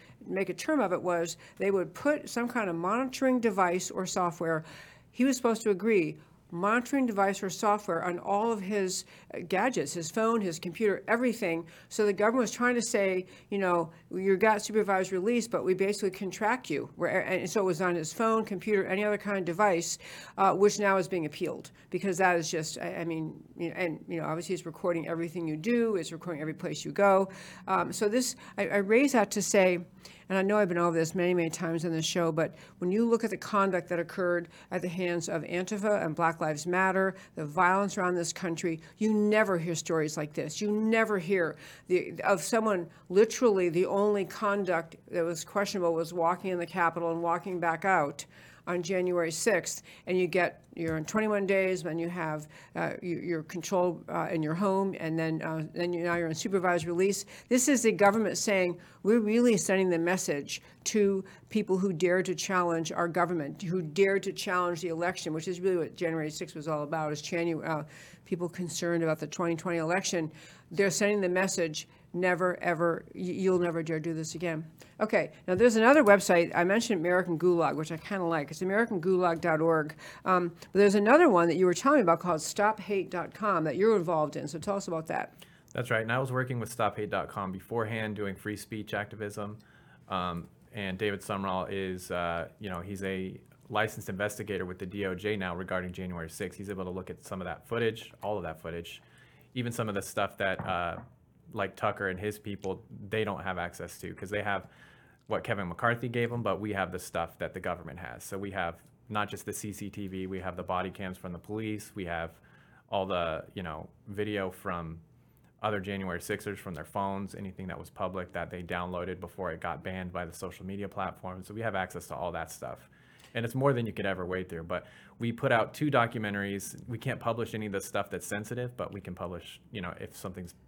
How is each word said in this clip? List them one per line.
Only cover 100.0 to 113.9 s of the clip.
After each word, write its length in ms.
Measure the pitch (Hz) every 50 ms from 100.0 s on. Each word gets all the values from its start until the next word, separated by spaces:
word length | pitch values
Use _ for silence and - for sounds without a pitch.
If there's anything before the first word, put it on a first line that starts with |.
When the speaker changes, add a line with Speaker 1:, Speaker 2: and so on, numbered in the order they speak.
Speaker 2:
stuff 360 | - - - 110 101 98 - -
that, 200 | 101 95 92 - -
uh, 300 | 92 92 87 87 85 87 - - - - _ _ _ _ _ _ - -
like 220 | 104 98 95 -
Tucker 320 | - 117 107 101 - 101 95
and 100 | 90 92
his 200 | 104 104 104 -
people, 440 | - 104 101 - - 95 92 - - - - - 104 98
they 160 | 107 110 107
don't 180 | 101 95 - 95
have 140 | 95 90
access 420 | 87 87 85 - - 92 87 - -
to, 140 | - 90 92
'cause 160 | - 101 95
they 120 | 104 104
have 260 | 101 104 98 92 92 - - - - - - - - _ _ _ _
what 160 | - 107 87 -
Kevin 240 | - 110 101 95
McCarthy 400 | 87 85 - - 117 120 120 127
gave 220 | 120 113 120 117 117
them, 140 | 120 120 107
but 180 | 101 92 90
we 100 | 107 104
have 220 | 98 98 92 87 92
the 60 | 87
stuff 380 | - - - 87 85 82 - -
that 140 | 87 80 -
the 60 | 95
government 400 | - 90 85 87 80 78 67 90
has. 240 | 87 62 58 - -
So 140 | - 101
we 140 | 98 101 98
have 240 | 92 95 87 85 85 - - - _ _ _ -
not 200 | 107 107 104 98
just 160 | 104 92 -
the 80 | 107 98
C 200 | - - 104 98
C 160 | - 104 98
T 180 | - 104 101
V, 200 | 92 95 95 92
we 120 | 92 95 92
have 160 | 90 92 87
the 80 | 90 85
body 260 | 95 92 90 92 92
cams 280 | 87 - 98 92 92
from 160 | - - 90 87
the 60 | 85
police, 520 | - - 104 110 110 107 107 101 - - -
we 100 | 104 90
have 260 | 85 85 82 82 82 - _ _ _ - - - _ - - _ -
all 160 | 104 98 95
the, 400 | 95 92 90 85 82 78 - - - -
you 100 | 101 90
know, 260 | 82 76 80 - -